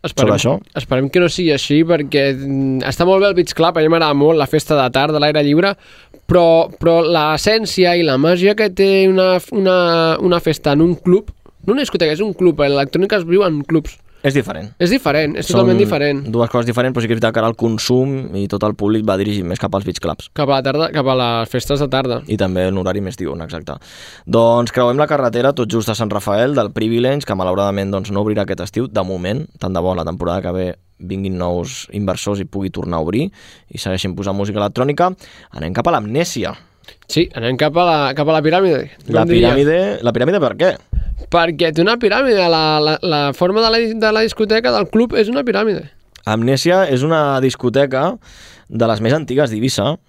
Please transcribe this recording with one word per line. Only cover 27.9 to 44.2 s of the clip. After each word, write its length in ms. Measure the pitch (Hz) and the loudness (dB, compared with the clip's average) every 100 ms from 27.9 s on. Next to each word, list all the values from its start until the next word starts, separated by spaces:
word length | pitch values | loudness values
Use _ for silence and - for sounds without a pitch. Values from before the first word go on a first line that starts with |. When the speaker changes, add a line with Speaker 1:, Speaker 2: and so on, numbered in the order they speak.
| 98 | -4
Speaker 2:
doncs, 160 | 92 | -4
no 160 | 98 107 | -4 -2
obrirà 160 | 107 | -2
aquest 240 | 92 92 90 | -4 -6 -6
estiu, 240 | - 131 | -6 -4
de 160 | 107 92 | -4 -4
moment, 380 | 92 90 117 156 - | -4 -4 -6 -8 -10
tant 160 | 98 | -6
de 80 | 92 87 | -2 -2
bo 80 | 90 | -2
la 80 | |
temporada 400 | 82 87 87 87 | -4 -4 -4 -4
que 80 | 92 | -4
ve 160 | 90 90 - _ _ | -6 -6 -8 _ _
vinguin 400 | 90 98 98 90 | -10 -6 -6 -4
nous 460 | 87 87 87 131 - 101 | -4 -4 -6 -10 -12 -6
inversors 480 | 101 90 - 101 | -4 -4 -4 -4
i 20 | 90 | -6
pugui 300 | 98 95 - | -6 -8 -6
tornar 240 | 95 85 | -6 -4
a 80 | 80 | -2
obrir 220 | 104 170 - - - _ | -2 -4 -8 -20 -20 _
i 80 | - | -12
segueixin 400 | 101 92 98 87 | -6 -4 -6 -6
posant 160 | 98 98 | -6 -4
música 240 | 101 104 | -4 -2
electrònica. 540 | 104 110 131 147 180 185 - - - - | -4 -2 -2 0 -2 -2 -16 -20 -20 -10
Anem 160 | 80 | -8
cap 160 | 90 165 | -2 0
a 80 | 156 | 0
l'Amnèsia. 600 | 104 131 170 - 98 - _ _ - - _ | -2 -4 -4 -4 -8 -8 _ _ -20 -20 _
Speaker 1:
Sí, 220 | - - - | -2 -2 -2
anem 180 | 117 127 | -4 0
cap 220 | 151 156 | 0 2
a 80 | 175 | 2
la, 120 | 156 139 135 | 2 0 -2
cap 100 | 147 | 0
a 80 | 160 | 2
la 80 | |
piràmide. 400 | 151 175 190 143 147 - - | 2 2 2 0 -4 -14 -2
Speaker 2:
La 140 | 113 | 0
Speaker 1:
Com 100 | 113 | 4
diria? 220 | 117 117 | 4 4
Speaker 2:
piràmide, 260 | 131 143 165 196 202 | 4 2 2 0 -2
la 80 | 117 | -2
piràmide 320 | 117 127 196 | 0 0 2
per 120 | 135 101 | 0 0
què? 160 | 175 - _ - - - - | 0 0 _ -6 -4 -8 -2
Speaker 1:
Perquè 440 | 175 165 151 165 | 0 0 0 -2
té 100 | 156 | 2
una 160 | 180 240 | 0 2
piràmide. 500 | 233 214 269 208 175 | 0 2 2 2 2
La, 320 | 165 156 156 | 2 2 2
la, 180 | 151 156 | 0 0
la 220 | 185 147 143 | -2 -2 -2
forma 280 | - 180 208 | 0 0 2
de 80 | 226 | 2
la, 100 | 226 226 220 | 0 -2 0
de 160 | 214 | 0
la 100 | 214 | 2